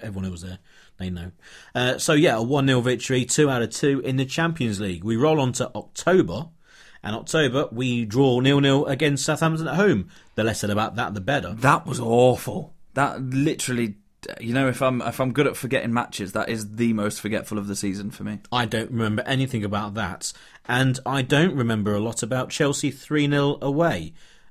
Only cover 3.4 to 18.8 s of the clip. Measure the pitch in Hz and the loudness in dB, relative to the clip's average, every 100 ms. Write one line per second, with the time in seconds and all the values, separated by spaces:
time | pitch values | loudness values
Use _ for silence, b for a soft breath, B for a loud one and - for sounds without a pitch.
3.4 | 147 123 113 - 147 139 127 131 131 - | 4 2 -2 0 0 2 0 -2 -2 0
4.4 | 165 165 117 98 101 87 101 113 151 156 | -2 0 -2 -2 -4 -4 -2 2 4 4
5.4 | 131 - 120 107 - - - 180 - 101 | 2 -2 -6 -6 -12 -4 4 4 4 -2
6.4 | 165 _ b b b b - 110 - 160 | -8 _ b b b b -8 -8 -2 2
7.4 | 147 131 143 113 127 120 110 117 139 123 | 2 0 -2 -4 -2 -2 0 4 4 6
8.4 | 131 143 139 135 143 131 151 139 - 147 | 4 6 6 4 2 0 0 0 0 2
9.4 | 160 160 160 151 202 110 85 B B - | 2 0 -2 2 4 2 -2 B B -2
10.4 | 110 104 104 104 110 101 104 104 92 143 | -2 -2 -2 0 -2 -4 -6 -4 -2 -2
11.4 | 87 110 147 170 - 120 117 117 127 120 | -4 0 2 2 0 -4 2 6 6 4
12.4 | - - - - - - 139 - 131 131 | -4 -8 -10 -16 -8 -2 -2 -2 -4 0
13.4 | 151 - - 120 120 196 _ _ - - | 0 0 -4 -2 -2 -4 _ _ -14 -8
14.4 | 113 127 131 123 131 123 117 - 131 120 | -2 0 0 2 0 0 -4 -2 -2 2
15.4 | 139 - 123 131 120 117 - - 92 107 | 0 0 -2 -2 0 -2 -4 -8 -6 -4
16.4 | - 113 104 107 117 110 104 104 104 107 | -4 -6 -8 0 2 2 -2 -4 -4 -4
17.4 | - 107 101 98 101 95 104 - 104 101 | -4 -6 -6 -4 -4 -4 -8 -10 -10 -10
18.4 | - 123 117 110 | -4 -4 -2 -4